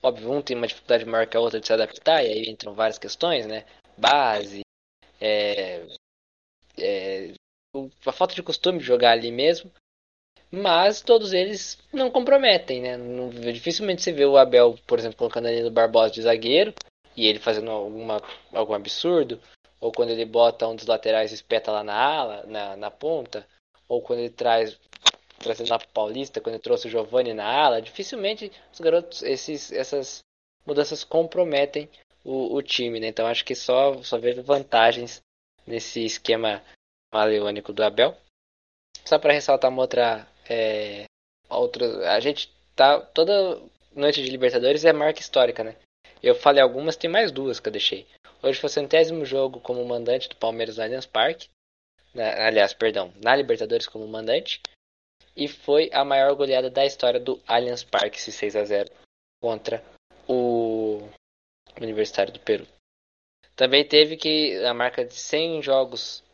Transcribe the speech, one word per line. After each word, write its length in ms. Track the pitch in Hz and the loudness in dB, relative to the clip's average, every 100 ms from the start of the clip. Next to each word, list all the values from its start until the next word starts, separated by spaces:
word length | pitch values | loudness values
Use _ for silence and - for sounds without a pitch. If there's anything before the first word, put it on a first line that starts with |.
óbvio, 300 | 135 120 110 | -2 -4 -6
um 100 | 143 | -6
tem 140 | 143 120 | -4 -6
uma 120 | 117 | -6
dificuldade 360 | - - 120 | -8 0 0
maior 240 | 113 113 113 | 2 -2 0
que 80 | 117 | 0
a 40 | |
outra 200 | 117 110 | 0 -2
de 80 | - | -2
se 60 | |
adaptar, 500 | 113 107 - - 160 | 0 -2 -2 0 2
e 40 | 123 | 2
aí 220 | 107 113 | -2 -6
entram 240 | 110 104 | -10 -14
várias 240 | 101 110 107 | -2 -2 -2
questões, 480 | 104 - 170 151 110 | -12 -4 -2 -2 -4
né? 200 | 110 - _ _ - | -10 -14 _ _ -2
Base, 640 | 104 143 131 107 101 101 101 _ _ _ _ _ | 2 4 2 0 -4 -12 -16 _ _ _ _ _
é, 640 | 107 107 104 101 92 90 82 - _ _ _ _ _ _ _ - | -2 0 0 -2 -6 -8 -14 -20 _ _ _ _ _ _ _ -6
é, 560 | 92 98 95 98 90 - _ _ _ 139 | -4 -4 -4 -8 -10 -16 _ _ _ -14
o, 140 | 135 _ - | -14 _ -8
a 60 | |
falta 200 | - 180 | -2 -2
de 80 | - | -2
costume 380 | 175 156 180 180 | -8 -2 -2 -2
de 60 | 127 | 2
jogar 260 | 123 120 | 4 6
ali 200 | 117 117 | 4 0
mesmo, 380 | 120 147 170 - _ _ _ _ _ _ _ _ | 0 0 0 -4 _ _ _ _ _ _ _ _
mas 520 | 180 196 170 190 208 | -6 0 4 4 0
todos 320 | - 233 208 | 4 4 4
eles 440 | 185 190 208 - - _ | 0 0 -4 -10 -14 _
não 180 | 285 254 | -4 0
comprometem, 720 | 247 247 277 262 185 - 127 | 0 4 4 6 2 0 -6
né? 140 | 123 123 | -6 -8
Não, 340 | 123 123 123 | -8 -8 -8
dificilmente 720 | 120 117 117 165 170 208 180 | -8 -8 -6 -4 -4 -4 -4
você 120 | - | -4
vê 120 | 156 139 | 2 6
o 120 | 139 | 8
Abel, 420 | 127 123 120 117 - | 8 8 8 4 -2
por 100 | 120 | -2
exemplo, 200 | 113 107 | -2 -4
colocando 300 | 117 117 117 | -4 -2 -2
ali 140 | 117 | -2
no 100 | 117 | 0
Barbosa 420 | 113 113 113 113 | 2 4 6 4
de 80 | 113 | 2
zagueiro, 520 | 113 117 113 147 107 - - _ _ - | 2 2 4 2 2 -2 -20 _ _ 0
e 100 | 110 | 0
ele 120 | 107 | 2
fazendo 300 | - 107 113 | 0 -2 -2
alguma, 520 | 110 101 110 113 107 - - _ | -6 -6 -10 -6 -6 -6 -20 _
algum 200 | 113 107 | -4 -2
absurdo, 640 | 107 101 - 165 175 131 117 _ _ _ _ | -4 -4 -4 0 2 0 -6 _ _ _ _
ou 100 | 117 | -6
quando 180 | 113 120 | -2 -2
ele 160 | 113 113 | -2 -2
bota 420 | 117 117 113 113 | 4 4 4 -4
um 80 | 113 | -4
dos 120 | 110 | -2
laterais 440 | 113 113 110 110 | -2 2 0 0
e 40 | 107 | -6
espeta 360 | _ 113 110 | _ -2 -2
lá 120 | 107 | -4
na 100 | 107 | -4
ala, 520 | 104 131 156 123 101 101 | 0 0 0 -4 -8 -12
na, 300 | 107 101 98 | -10 -10 -10
na 140 | 104 | -12
ponta, 540 | _ 143 160 117 107 101 _ _ _ _ | _ -6 -6 -6 -14 -16 _ _ _ _
ou 140 | 120 | -6
quando 180 | - 120 | -4 -4
ele 100 | 120 | -4
traz, 480 | - 120 113 110 - _ - - - _ _ | -2 2 2 0 -6 _ -2 -2 -2 _ _
trazendo 320 | 113 110 117 | -8 -6 -2
lá 100 | 113 | -4
pro 80 | - | -4
Paulista, 540 | - 107 120 135 - | -4 -4 -4 -8 -8
quando 140 | 113 113 | -8 -10
ele 60 | |
trouxe 260 | 113 120 117 | -2 -2 -2
o 20 | |
Giovani 440 | 113 107 123 123 | -6 -2 -2 -2
na 120 | 110 104 | -4 -2
ala, 360 | 131 151 117 | 2 2 2
dificilmente 680 | 113 - 196 247 196 220 208 - _ | -4 -14 -12 -6 -6 -6 -12 -18 _
os 60 | - | -4
garotos, 420 | 165 170 170 - | 0 0 -2 -12
esses, 480 | 120 131 - 151 - | -6 -6 -6 -12 -8
essas 480 | - 131 143 131 - _ _ _ _ - | -8 -6 -6 -8 -14 _ _ _ _ -6
mudanças 400 | 143 147 151 - | -2 -2 -4 -4
comprometem 840 | 160 165 185 180 143 143 147 151 _ _ _ - | -2 0 0 0 2 0 -2 -10 _ _ _ -8
o, 280 | 135 127 139 | -6 -2 -4
o 60 | |
time, 380 | 139 - 120 117 | -2 -4 -4 -4
né? 80 | 110 | -6
Então 180 | 107 113 | -2 -2
acho 200 | 117 - | -2 -4
que 100 | 127 | -8
só, 480 | - 127 139 135 | 0 2 2 0
só 140 | 123 120 | -6 -2
vejo 260 | 120 123 | -2 -4
vantagens 800 | 131 139 139 117 113 120 120 - _ _ _ _ - | 0 0 2 4 4 4 -6 -14 _ _ _ _ -10
nesse 380 | 117 - - | -10 -8 -6
esquema 580 | 113 - - 113 113 101 - _ _ _ _ | -6 -6 -2 0 0 -4 -10 _ _ _ _
maleônico 580 | 110 107 107 104 104 101 | 0 2 2 -2 -6 -10
do 100 | 104 | -2
Abel. 360 | 107 107 131 - _ _ _ _ _ _ _ - - | -2 2 0 0 _ _ _ _ _ _ _ -20 0
Só 120 | 151 | 2
pra 140 | 156 | 4
ressaltar 400 | 147 139 135 131 | 2 2 2 2
uma 100 | 127 | 0
outra, 460 | 127 123 120 110 107 _ - | -2 2 0 0 -8 _ -8
é, 560 | 117 110 107 107 101 104 _ _ _ _ | -2 -2 -2 -6 -10 -16 _ _ _ _
outra, 640 | - 123 - 120 98 92 | -2 -2 0 -4 -2 0
a 60 | 104 | 2
gente 320 | 127 143 - _ _ - | 0 -4 -8 _ _ 4
tá, 240 | 135 147 | 6 6
toda 640 | - - 185 202 190 - - _ _ - | 0 0 2 4 2 -2 -12 _ _ 0
noite 260 | 143 143 | 0 2
de 80 | 131 | -2
Libertadores 540 | 131 127 123 123 147 | 0 2 2 2 4
é 80 | 160 | 4
marca 300 | 156 151 151 | 4 2 -2
histórica, 420 | - - 123 117 | -2 2 2 2
né? 140 | 110 110 _ _ _ _ | -8 -10 _ _ _ _
Eu 140 | 123 123 | 2 4
falei 260 | 147 139 | 6 8
algumas, 360 | 131 123 151 156 | 6 4 -6 -4
tem 120 | 170 | -2
mais 220 | 180 220 | 0 0
duas 300 | 135 135 113 | -2 -6 -4
que 80 | - | -6
eu 20 | |
deixei. 340 | 104 - 95 - _ _ _ | -4 -4 -4 -12 _ _ _
Hoje 160 | 131 131 | -2 -2
foi 100 | 147 | -2
o 20 | |
centésimo 540 | 151 143 160 160 165 139 | -4 2 4 4 0 -4
jogo 340 | 135 135 127 | -2 -2 -4
como 240 | - 123 123 | -8 -6 -4
mandante 440 | 120 117 127 - | -4 -2 -2 -4
do 60 | - | -4
Palmeiras 420 | 113 113 113 110 | -4 -2 -6 -6
no 60 | |
Allianz 220 | 110 127 127 | -6 -6 -6
Parque. 420 | 110 123 165 - _ _ _ _ _ _ | 0 0 -2 -12 _ _ _ _ _ _
Na, 320 | 127 110 - 110 | -6 -4 0 2
aliás, 280 | 110 98 | 4 2
perdão, 400 | - 113 104 90 95 | 2 -2 -2 -6 -4
na 140 | 110 135 | 2 2
Libertadores 520 | 131 117 113 117 - | 2 -2 0 -4 -4
como 200 | 113 107 | -12 -12
mandante. 540 | 110 110 131 165 - - _ _ _ _ _ _ - | -10 -2 -2 -2 -12 -14 _ _ _ _ _ _ -8
E 120 | 143 | -8
foi 420 | - - 147 160 | -8 2 2 2
a 100 | 131 | 0
maior 300 | 139 139 135 139 | 2 4 4 2
goleada 340 | 139 131 127 | 2 2 0
da 160 | 127 139 | 0 0
história 340 | - 123 123 | 0 0 0
do 200 | 123 131 - | -2 -6 0
Allianz 360 | 117 123 123 | 0 0 -6
Parque, 340 | - 104 104 - | -4 -2 -2 -6
esse 140 | - | -12
seis 240 | 107 104 104 | -6 -4 -2
a 80 | |
zero 260 | 104 101 101 - _ _ _ _ | -2 -2 -2 -10 _ _ _ _
contra 420 | 120 110 - 113 - _ _ _ _ | -6 -4 -6 -8 -10 _ _ _ _
o 760 | 127 123 117 117 110 110 104 104 - _ _ _ _ _ - | 0 2 0 0 -2 -2 -4 -8 -20 _ _ _ _ _ -12
Universitário 540 | 113 107 107 - 98 | -10 -4 -4 0 -2
do 60 | - | -2
Peru. 280 | - 104 - _ _ _ _ _ _ _ _ - | -4 -4 -4 _ _ _ _ _ _ _ _ -2
Também 300 | 131 139 143 | 4 4 6
teve 320 | 147 151 160 | 6 6 2
que 400 | 160 156 151 92 117 | -2 0 0 0 -2
a 80 | |
marca 320 | 120 123 123 123 | 0 -2 -2 -6
de 80 | |
cem 480 | - - 151 165 160 | -8 -4 -2 -2 -4
jogos 640 | 139 135 131 117 - - _ | 0 0 0 -4 -12 -14 _